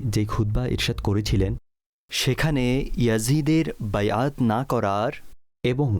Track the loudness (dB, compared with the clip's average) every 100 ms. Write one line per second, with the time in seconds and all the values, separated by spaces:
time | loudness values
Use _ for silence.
0 | -2 -2 0 0 0 0 -2 -2 -2 -2
1 | 0 0 0 2 0 -2 -10 _ _ _
2 | _ -4 -2 0 0 2 2 0 0 0
3 | 2 2 2 2 4 2 0 -4 -4 0
4 | 0 0 -2 0 2 2 0 0 0 0
5 | -2 -4 -12 -18 -20 _ -2 0 0 0